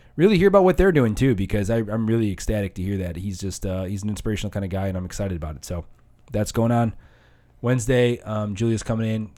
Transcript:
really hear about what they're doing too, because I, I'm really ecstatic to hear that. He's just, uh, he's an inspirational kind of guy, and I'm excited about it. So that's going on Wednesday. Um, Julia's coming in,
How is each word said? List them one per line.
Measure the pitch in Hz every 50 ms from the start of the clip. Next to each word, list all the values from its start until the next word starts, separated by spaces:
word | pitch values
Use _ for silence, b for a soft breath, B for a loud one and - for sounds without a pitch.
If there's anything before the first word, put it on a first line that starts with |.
| B B B
really | - 156 202 220 175
hear | 180
about | 196 185 202 185
what | 185 180
they're | - - 196 175
doing | 151 127 113 107
too, | - 120 135 123
because | 92 95 90 - 104 101 95
I, | 117 117
I'm | 113 104 104 113 113
really | 110 113 117 113 104
ecstatic | 95 87 - - 110 107 101 95 -
to | - 90
hear | 95 101 95
that. | 92 87 82
He's | 80 92 101 95
just, | 87 - 98 90 - -
uh, | 98 92 92 95
he's | 90 101 101 101
an | 107
inspirational | 104 - - 117 107 98 - 104 -
kind | 104 98
of | 95
guy, | 87 95 95
and | 98 92
I'm | 92 92
excited | 90 - - 104 98 92
about | 82 76 78 78
it. | 67 -
So | - 90 85 80 - - - _ _ _ _ _ -
that's | - 104 107 98 -
going | 117 113 117
on | 120 117 117 113 101 b b b b b b b b b b b b b
Wednesday. | - 120 127 127 107 113 131 123 123 120 120 -
Um, | - - 110 107 107 104 104
Julia's | 98 113 117 113 107 -
coming | - 117 113 113 110
in, | 110 110 107 - -